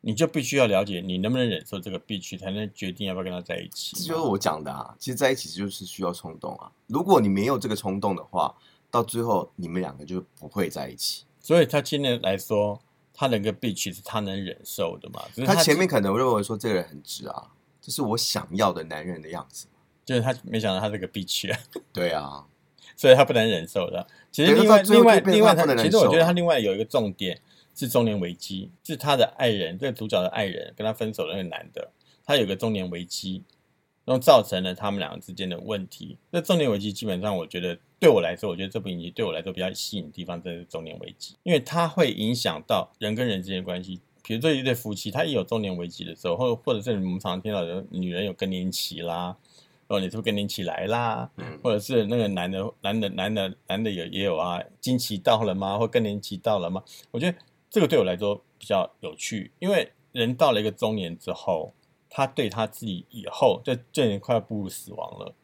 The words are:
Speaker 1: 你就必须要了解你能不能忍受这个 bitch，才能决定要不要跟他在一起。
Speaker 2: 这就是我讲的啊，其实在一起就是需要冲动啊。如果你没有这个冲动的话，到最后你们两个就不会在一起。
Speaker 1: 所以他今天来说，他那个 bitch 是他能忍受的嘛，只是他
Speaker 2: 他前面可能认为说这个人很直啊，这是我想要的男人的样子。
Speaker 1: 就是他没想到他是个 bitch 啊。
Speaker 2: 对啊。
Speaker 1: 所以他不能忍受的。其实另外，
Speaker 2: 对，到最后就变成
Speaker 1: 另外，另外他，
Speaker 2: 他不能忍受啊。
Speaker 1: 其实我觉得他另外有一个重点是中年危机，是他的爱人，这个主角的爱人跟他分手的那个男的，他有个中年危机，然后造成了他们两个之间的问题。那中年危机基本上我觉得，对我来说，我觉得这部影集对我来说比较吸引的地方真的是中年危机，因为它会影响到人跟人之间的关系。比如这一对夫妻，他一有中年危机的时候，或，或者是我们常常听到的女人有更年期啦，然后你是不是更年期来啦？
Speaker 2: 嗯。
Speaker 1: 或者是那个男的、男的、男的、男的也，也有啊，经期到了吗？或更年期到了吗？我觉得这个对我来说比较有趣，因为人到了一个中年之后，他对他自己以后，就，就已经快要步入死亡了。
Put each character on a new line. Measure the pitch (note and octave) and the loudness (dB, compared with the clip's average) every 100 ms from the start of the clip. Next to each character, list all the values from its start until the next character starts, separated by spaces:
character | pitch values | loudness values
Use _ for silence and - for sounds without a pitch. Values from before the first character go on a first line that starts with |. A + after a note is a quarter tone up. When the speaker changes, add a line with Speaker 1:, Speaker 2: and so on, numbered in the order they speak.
Speaker 1:
你 | A2 | -6
就 | G#2+ | 0
必 | D#3+ D#3+ | 0 0
须 | B2 C#3 | 0 2
要 | A#2 | 4
了 | F#2+ | 4
解 | G2+ F#2 | 2 -4
你 | F#2 F#2 | -4 -2
能 | G#2 | 0
不 | B2+ | 0
能 | A#2+ | 0
忍 | E2+ - | -2 -6
受 | G2 | -10
这 | F#2 | -8
个 | F#2 | -10
bitch， | _ G#2 - G2 | _ -10 -8 -10
才 | F#2+ | -8
能 | G2+ G#2+ | -6 -8
决 | - G2 | -8 -10
定 | F2+ G2+ | -6 -6
要 | |
不 | F#2 | -4
要 | |
跟 | F#2 | -6
他 | F2+ | -8
在 | F2 F2+ | -8 -10
一 | F2 | -10
起。 | - - - | -10 -10 -8
Speaker 2:
这 | |
就 | E3 | -6
是 | D#3+ | -2
我 | D3 G2 | 0 0
讲 | F#2 D#2 | -2 -4
的 | D2 | -8
啊， | C2+ A1+ - | -10 -12 -12
其 | - | -10
实 | A#2+ | 0
在 | C3+ | 0
一 | |
起 | - D#2+ | 0 -6
就 | E2+ G2+ | -8 -8
是 | - | -8
需 | F#2 - | -14 -6
要 | F2+ | -6
冲 | F2 E2+ D#2+ | -6 -12 -12
动 | - - | -12 -12
啊。 | - _ - | -16 _ -4
如 | C3 | -2
果 | F3 E3 | 6 6
你 | G#2 | 6
没 | G2 A2 | 2 2
有 | C3 | 0
这 | A2+ | -2
个 | |
冲 | G#2+ G2+ G2 | -4 -4 -2
动 | G2+ | -2
的 | F2 | -4
话， | - F#2 C#2+ - _ _ _ | -4 -2 -2 -4 _ _ _
到 | A#2+ | 0
最 | A2 A2+ | 0 -2
后 | A#2 F#2+ - - | 0 0 -2 -10
你 | E2+ | -6
们 | E2+ | -4
两 | E2 C2+ | -6 -10
个 | |
就 | D2+ F#2 - _ | -8 -8 -8 _
不 | D2 | -10
会 | G2+ E2+ | -4 -4
在 | D2 C2 | -4 -12
一 | |
起。 | B1+ - - _ _ | -6 -6 -6 _ _
Speaker 1:
所 | - E3 | 2 4
以 | C#3+ | 6
他 | D3 | 2
今 | - D3 | 0 -2
天 | C3+ A#2+ | 0 0
来 | F#2+ G2 | 0 -2
说， | - G#2+ G#2 G#2 _ _ _ | -2 0 0 -4 _ _ _
他 | - C3+ | -4 0
那 | A2+ | 0
个 | G#2+ | -2
bitch | F#2+ A#2+ F#2 G2 | -2 -6 -4 -8
是 | F2+ | -10
他 | - A2 | -6 -6
能 | G2 G2 | -4 -6
忍 | F2+ - | -8 -12
受 | - - E2+ F2 | -14 -6 -6 -6
的 | - | -14
嘛， | - - | -14 -14
只 | - | -4
是 | C3+ | 2
他 | |
Speaker 2:
他 | E3 | 4
前 | D#3+ D3 | 4 4
面 | F#3 | 4
可 | B2+ | 2
能 | G2 G#2+ | 2 2
认 | C3 | 2
为 | A2 | 2
说 | G2+ G#2+ | 0 -4
这 | A#2 | -2
个 | |
人 | F#2+ E2 | -2 -2
很 | D2 | -14
直 | - - A#1+ | -12 -12 -10
啊， | - - _ _ _ | -12 -14 _ _ _
这 | - | -10
是 | C3 | -4
我 | A#2 A#2 | -2 -2
想 | - G2+ D2+ | -2 -4 -4
要 | F#2 G2+ | 0 0
的 | E2+ | 0
男 | D#2+ D#2 E2+ | -8 -10 -8
人 | E2 | -10
的 | D#2+ | -10
样 | E2+ - | -12 -12
子。 | - - _ _ _ - | -18 -20 _ _ _ -2
Speaker 1:
就 | |
是 | B2 | 0
他 | A#2+ B2+ | 0 -4
没 | - A2+ | -4 -4
想 | G#2+ | -2
到 | F#2+ | -2
他 | G#2+ | -2
是 | G2+ | -4
个 | F#2 | -8
bitch | G2+ F#2 - G2 | -8 -6 -6 -4
啊。 | A#2+ - - _ | -6 -8 -16 _
Speaker 2:
对 | - F2 | -4 -2
啊。 | D#2+ C#2+ C#2+ C#2+ _ _ _ - - | -2 -6 -14 -20 _ _ _ -20 4
Speaker 1:
所 | C3+ | 10
以 | |
他 | B2+ C3 | 10 10
不 | |
能 | A#2 A2+ | 6 4
忍 | F2+ E2 | 0 -2
受 | G2+ F2 | -4 -2
的。 | F2+ - - _ | -4 -10 -18 _
其 | - | 2
实 | D#3+ | 8
另 | A3+ G#3+ | 8 10
外， | G#3 | 10
Speaker 2:
对， | |
到 | |
最 | F#3+ A#3 | 10 10
后 | |
就 | A#3 | 10
变 | G3+ | 8
成 | F#3+ | 8
Speaker 1:
另 | G#3+ | 8
外， | |
另 | |
外 | G#3+ | 8
他， | E3 | 8
Speaker 2:
他 | D#3+ | 4
不 | |
能 | A#2+ | 4
忍 | D#3 | 6
受 | G#3+ | 6
啊。 | |
Speaker 1:
其 | |
实 | D#3+ | 8
我 | |
觉 | E3 | 8
得 | |
他 | E3 | 6
另 | F3 E3+ | 4 4
外 | C#3+ | 4
有 | G#2 | 2
一 | F#2+ | 0
个 | A2 | 0
重 | C3+ G#2+ | 0 -2
点 | F#2 F#2 E2+ _ _ _ | -4 -6 -6 _ _ _
是 | - C3 | -8 2
中 | B2 A#2 | 2 4
年 | G#2 | 0
危 | F2 | -4
机， | F2 - F#2+ F#2+ _ | -6 -10 -10 -10 _
是 | - C#3+ | -10 -4
他 | D3 | 0
的 | C3+ - - | 4 2 2
爱 | B2+ | 0
人， | G2+ E2 F#2 | 0 -4 -4
这 | |
个 | C#3 | -8
主 | A2 G#2+ | -6 -2
角 | G2 | 0
的 | F2+ | 0
爱 | A2+ G2 | -2 -4
人 | - - | -6 -12
跟 | - | -6
他 | A2 | -6
分 | A2 A2 | -4 -6
手 | G#2+ D#2+ | -4 -6
的 | |
那 | F#2+ | -6
个 | |
男 | F2+ D2+ - | -8 -10 -12
的， | - - _ _ _ | -14 -14 _ _ _
他 | - C#3+ | 0 0
有 | G2+ | 2
个 | G2 | -2
中 | A2+ | -2
年 | G#2+ F#2 | -2 -4
危 | E2+ | -8
机， | F2+ - F#2+ F#2 - _ _ _ _ _ - | -8 -8 -8 -10 -12 _ _ _ _ _ -2
然 | B2+ | 4
后 | |
造 | B2+ C3 | 8 8
成 | G#2 F#2 | 6 -2
了 | F#2 | -2
他 | F2+ G#2 | -4 -4
们 | G2+ | -4
两 | D2+ | -6
个 | E2+ | -10
之 | - | -14
间 | F2+ F#2 | -8 -8
的 | E2+ | -6
问 | G#2+ G#2 F#2 | -6 -6 -8
题。 | - - - _ | -14 -16 -16 _
那 | E3+ | -6
中 | E3 F3 | 2 2
年 | C#3 | 2
危 | G2+ | 0
机 | G#2 | -2
基 | G2 | -6
本 | G#2+ F2+ | -4 -4
上 | G#2 F#2+ | -2 -4
我 | E2 | -6
觉 | F2+ | -6
得， | F2+ E2+ _ _ | -6 -8 _ _
对 | E3+ | 6
我 | A2 | 8
来 | E2+ F2+ | 4 -2
说， | G#2 | -6
我 | |
觉 | F2 | -6
得 | G2 | -6
这 | A2 | -6
部 | G2 | -8
影 | F2 | -8
集 | E2+ | -8
对 | - | -4
我 | G2+ | -4
来 | D#2+ | -4
说 | F2+ | -6
比 | - | -6
较 | F#2 | -6
吸 | F#2+ - G2+ | -6 -8 -8
引 | |
的 | D2+ | -10
地 | - F2 | -12 -10
方 | E2+ | -10
真 | F2+ | -10
的 | E2+ | -12
是 | F2 | -12
中 | E2 | -12
年 | D#2+ F2 | -12 -14
危 | - - | -16 -16
机， | - - | -20 -10
因 | F3+ | 0
为 | D#3 | 0
它 | B2+ E3 E3 | 2 -2 0
会 | F#3 D#3 | 2 2
影 | - A2 | 2 -2
响 | A#2+ G#2 D#2 - | 0 -2 -4 0
到 | G2+ - _ | 0 0 _
人 | G#2+ | -4
跟 | A2 B2 | -2 -2
人 | G2 | -2
之 | F2+ | -4
间 | F#2+ | -6
的 | |
关 | F#2 F2+ | -6 -8
系。 | F#2 F2+ _ _ | -8 -14 _ _
比 | - | -6
如 | A2+ | 0
这 | D#3+ | 0
一 | C#3 | 2
对 | C3 | 0
夫 | A#2+ A2 | -2 -4
妻， | G2 G#2+ | -8 -6
他 | A#2+ | -4
一 | E3 | 0
有 | B2+ | -2
中 | F2+ A2+ | 0 -4
年 | G2+ | -2
危 | F2+ F2 | -6 -8
机 | - | -10
的 | E2+ | -14
时 | D#2+ F2+ | -8 -4
候， | E2+ | 0
或， | B2+ A#2 | 0 -2
或 | - | -2
者 | A2+ | -2
是 | A#2+ | -2
我 | G#2 | -2
们 | F#2 F#2 | -2 -4
常 | - | -4
常 | F#2 | -6
听 | G#2+ | -4
到 | G2+ | -4
的 | E2+ F#2 F#2 | -4 -6 -8
女 | F2+ F2+ | -6 -4
人 | F2 G2+ | -4 -4
有 | |
更 | F2+ F#2+ | -4 -6
年 | F#2 F#2 | -4 -4
期 | F2+ - E2+ | -6 -8 -8
啦， | E2+ E2+ F2+ - _ - _ _ _ | -6 -6 -6 -10 _ -20 _ _ _
然 | G2+ | -2
后 | |
你 | |
是 | F#2 | -2
不 | A2 | -2
是 | |
更 | A2 | -2
年 | G#2 G2+ | -2 -4
期 | - | -6
来 | F2 D#2+ F#2+ | -6 -4 -2
啦？ | A#2 A#2 A#2 B2 - | -2 -2 -4 -8 -12
Speaker 2:
嗯。 | E2+ D#2 | -14 -6
Speaker 1:
或 | B2+ | -2
者 | G#2 | -2
是 | G#2 B2 | 0 0
那 | G#2 A#2+ | 0 0
个 | G#2 | 0
男 | F#2 F2 | -2 -2
的、 | F#2+ G#2 - | -4 -6 -6
男 | G2 A2 | -4 -2
的、 | G2+ | -2
男 | F#2 G2 | -2 -2
的、 | G#2+ F#2+ - - | -2 -4 -6 -6
男 | G2 | -4
的 | A2+ | -2
也， | F#2 E2 | -4 -6
也 | F#2+ | -2
有 | G2 D#2 | -2 0
啊， | F2+ F2 - _ | -2 -4 -8 _
经 | - B2+ | -2 -2
期 | - G2+ | -2 -2
到 | C3 A2 | 2 2
了 | G#2+ | 2
吗？ | F#2+ F#2+ G#2 | -2 -2 0
或 | A2+ | 2
更 | B2 | 2
年 | G#2+ G2+ | 0 -4
期 | - G2 | -8 -4
到 | - G#2 | 0 0
了 | E2+ | 0
吗？ | F#2+ - - _ | -6 -10 -20 _
我 | A#2+ | -2
觉 | E3 | -2
得 | F3 _ _ _ | -4 _ _ _
这 | A3 | 2
个 | D3 | 4
对 | B2+ | 4
我 | |
来 | F#2 F2+ | 2 0
说 | G2+ G#2 _ _ | -2 -4 _ _
比 | - | -2
较 | G2 - _ | 0 0 _
有 | E2+ | -14
趣， | - - G#2+ F#2 _ | -10 -8 -8 -8 _
因 | F#3 | 0
为 | F#3 - _ _ | 0 0 _ _
人 | B2 A#2 | -2 0
到 | B2 D3+ | 4 4
了 | A2 | 4
一 | |
个 | G#2+ | 0
中 | G2+ A2 | -2 -2
年 | G#2+ F2 E2+ | -2 -6 -8
之 | - | -8
后， | F2 - E2 E2 _ _ _ _ | -6 -2 -2 -4 _ _ _ _
他 | - C3+ | -4 -2
对 | - A2+ | -2 -4
他 | A2+ A2 | -2 -6
自 | - | -6
己 | A2+ F2+ - | -8 -8 -10
以 | A2+ F#2 | -14 -12
后， | - B2+ F#2 | 2 2 4
就， | - A#2+ - | -2 -4 -4
就 | - | 0
已 | B2 | 0
经 | G2 | 0
快 | - | 0
要 | A#2 | -2
步 | - G#2+ | 0 -6
入 | F#2 | -6
死 | - - | -10 -14
亡 | E2+ D#2+ F#2 | -10 -10 -12
了。 | G1+ - | -16 -16